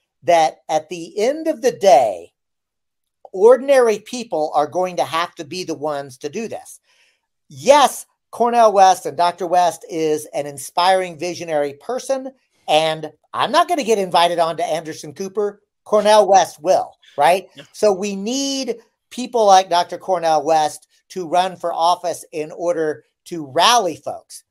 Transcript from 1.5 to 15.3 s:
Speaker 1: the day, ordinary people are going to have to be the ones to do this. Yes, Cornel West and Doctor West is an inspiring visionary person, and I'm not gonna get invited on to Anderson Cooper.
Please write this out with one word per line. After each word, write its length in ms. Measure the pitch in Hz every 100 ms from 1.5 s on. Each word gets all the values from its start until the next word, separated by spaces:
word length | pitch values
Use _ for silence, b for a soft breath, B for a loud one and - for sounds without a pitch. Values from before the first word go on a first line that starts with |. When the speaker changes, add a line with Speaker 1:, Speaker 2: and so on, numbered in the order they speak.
| 226
Speaker 1:
the 100 | 254
day, 600 | 139 196 156 110 87 85 _ _ _ _ _ _ _ _ _ -
ordinary 680 | 190 220 247 277 262 233 202
people 520 | - 247 220 160 151
are 120 | 151 147
going 300 | 165 185 170
to 80 |
have 300 | 135 160 175 -
to 80 |
be 200 | 143 180
the 100 | 165
ones 440 | 139 151 143 139 127
to 100 | 147
do 180 | 185 226
this. 320 | 107 - - _ _ _ _ _ _ _
Yes, 580 | 135 180 294 247 - - _ _
Cornel 420 | - 240 240 220
West 340 | 202 190 185 156
and 100 | 139
Doctor 300 | 175 175 175
West 380 | 175 175 160 -
is 380 | 170 156 151 -
an 120 | 156 143
inspiring 720 | 143 - - 180 190 185 151
visionary 560 | 175 156 170 151 147
person, 580 | 143 - 247 - 269 262 - _ _ -
and 440 | 156 160 156 156 _ _
I'm 200 | 113 156
not 160 | 302 339
gonna 160 | 330
get 140 | 220 208
invited 420 | 185 180 175 170
on 160 | 165 160
to 80 |
Anderson 500 | 175 160 160 156 151
Cooper. 460 | 139 196